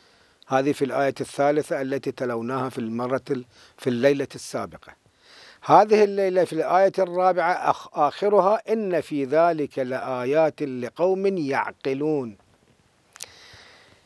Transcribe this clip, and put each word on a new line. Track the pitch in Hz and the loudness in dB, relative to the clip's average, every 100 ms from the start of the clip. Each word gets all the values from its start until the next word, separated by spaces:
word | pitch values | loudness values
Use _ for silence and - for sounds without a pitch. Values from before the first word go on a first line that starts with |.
| _ _ _ _ - | _ _ _ _ -2
هذه | 131 139 | 0 0
في | 139 | 0
الآية | 135 127 139 123 | -2 0 -2 -2
الثالثة | 135 - 143 151 139 156 | -8 0 0 0 -2 -6
التي | 135 135 139 | -4 -6 -6
تلوناها | 127 127 117 117 131 131 | -6 -6 -6 -6 -6 -6
في | 127 | -8
المرة | 113 113 123 131 - | -8 -6 -4 -4 -4
ال-، | 135 127 _ - - | -8 -8 _ -20 -8
في | 135 | -4
الليلة | 120 135 139 135 | 2 2 2 -4
السابقة. | 120 - 120 98 80 - - _ _ _ - - - | -10 -12 -10 -10 -14 -20 -20 _ _ _ -20 -20 -8
هذه | - 160 214 214 | 6 6 8 6
الليلة | 208 196 196 185 | 4 2 0 2
في | 165 | 0
الآية | 160 139 180 196 190 | -2 0 4 4 2
الرابعة | 185 175 185 180 165 175 151 | -2 2 2 2 0 0 0
أخ-، | 131 - - | -2 -4 0
آخرها: | 147 - 202 202 185 214 - | 0 0 2 4 4 2 -2
"إن | 220 202 170 | -4 -2 -2
في | - 147 | -2 -4
ذلك | 131 151 170 160 139 - | 0 2 2 2 -4 -4
لآيات | 127 127 127 127 123 147 160 - | -6 -6 -6 -6 -2 2 2 0
لقوم | 147 127 120 - 180 190 196 | -8 -6 -8 -2 0 0 -2
يعقلون". | 190 143 131 107 - 139 135 151 151 120 101 _ _ _ _ _ _ _ - - - - - - - _ _ | -2 -2 -2 -4 -6 -6 -2 -2 -2 -4 -12 _ _ _ _ _ _ _ -20 -20 -20 -20 -20 -20 -20 _ _